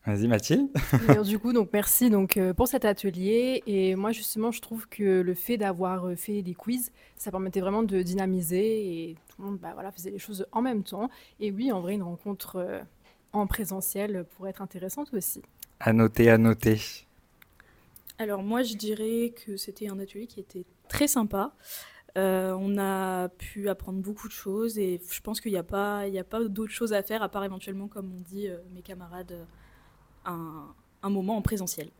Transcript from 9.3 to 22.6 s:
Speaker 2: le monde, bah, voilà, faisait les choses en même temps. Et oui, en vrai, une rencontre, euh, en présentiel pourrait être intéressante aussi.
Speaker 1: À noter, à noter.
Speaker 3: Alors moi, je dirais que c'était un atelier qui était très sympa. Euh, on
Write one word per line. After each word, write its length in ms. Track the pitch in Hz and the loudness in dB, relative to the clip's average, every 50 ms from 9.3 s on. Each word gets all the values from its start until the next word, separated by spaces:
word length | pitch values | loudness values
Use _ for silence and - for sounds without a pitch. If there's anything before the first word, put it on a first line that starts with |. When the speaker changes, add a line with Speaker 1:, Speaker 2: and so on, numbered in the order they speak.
| - - | -18 -12
Speaker 2:
le 60 | 190 202 | -8 -8
monde, 100 | 202 185 | -8 -8
bah, 140 | 175 165 - | -8 -10 -10
voilà, 160 | - 190 196 | -10 -12 -12
faisait 200 | 196 - 170 196 | -12 -10 -10 -10
les 100 | 202 190 | -10 -10
choses 260 | - - 208 185 190 - | -10 -10 -8 -8 -8 -4
en 100 | - 220 | -2 0
même 220 | 247 262 240 208 185 | 0 2 0 -2 -2
temps. 260 | - 196 196 220 269 - - - - _ - | -4 -4 -4 -4 -6 -6 -12 -20 -20 _ -6
Et 100 | 214 208 | -4 -4
oui, 220 | 196 202 247 277 | -2 0 0 0
en 80 | 220 185 | 0 0
vrai, 140 | 175 180 202 | 0 -2 -2
une 100 | 208 185 | -2 -4
rencontre, 520 | 175 175 170 - 208 196 - - - - | -6 -8 -8 -6 -8 -8 -6 -8 -8 -6
euh, 240 | 185 175 180 - 92 - - _ _ _ - _ _ _ _ | -6 -4 -4 -6 -8 -10 -14 _ _ _ -20 _ _ _ _
en 140 | - 208 208 | 0 0 0
présentiel 760 | 196 - - 208 165 190 190 185 - - 196 202 208 202 185 170 _ - | 0 -2 -4 -4 -4 -4 -4 -4 -4 -2 -2 -2 -2 -2 -4 -6 _ -14
pourrait 140 | - 185 196 | -12 -10 -10
être 120 | 190 - | -10 -10
intéressante 500 | 196 180 - 180 185 185 - - 196 - | -12 -12 -10 -10 -8 -8 -6 -8 -8 -4
aussi. 300 | - 196 175 - - - - _ _ _ - _ _ _ | -4 -4 -4 -4 -6 -8 -14 _ _ _ -20 _ _ _
Speaker 1:
À 120 | - 113 | 2 4
noter, 380 | 113 113 113 110 110 - 117 117 | 6 6 6 6 6 8 10 10
à 80 | 113 113 | 10 10
noter. 420 | 113 113 110 - - 113 110 107 - - - - - _ _ - _ _ _ _ - _ _ _ - _ _ _ _ _ _ - _ - - - | 10 8 6 6 4 4 4 4 0 -8 -12 -14 -20 _ _ -20 _ _ _ _ -20 _ _ _ -20 _ _ _ _ _ _ -20 _ -20 -8 -6
Speaker 3:
Alors 240 | 226 208 202 190 | -4 -4 -2 -2
moi, 200 | 196 208 226 247 | -2 0 0 0
je 120 | 262 226 220 | 0 0 -2
dirais 580 | 202 214 208 214 214 220 220 233 233 233 233 233 - - | -4 -4 -4 -4 -2 -2 -2 0 0 0 -2 -4 -10 -12
que 140 | 226 196 196 | -10 -10 -8
c'était 300 | - - 196 - 214 208 | -8 -12 -10 -8 -8 -8
un 100 | 196 196 | -6 -8
atelier 280 | 196 190 - 202 233 | -10 -10 -10 -14 -14
qui 140 | - - 208 | -12 -14 -16
était 240 | 185 _ - 185 180 _ _ _ _ - | -16 _ -14 -14 -14 _ _ _ _ -8
très 180 | - - 285 | 0 2 2
sympa. 460 | 294 - 254 220 208 - 196 202 294 - _ - - - - - - - - _ - _ | 2 4 2 0 0 0 -2 -2 -2 -6 _ -18 -14 -14 -14 -14 -16 -20 -20 _ -6 _
Euh, 400 | 185 190 190 185 185 185 190 185 | 0 2 2 2 2 0 -2 -2
on 200 | 190 | -2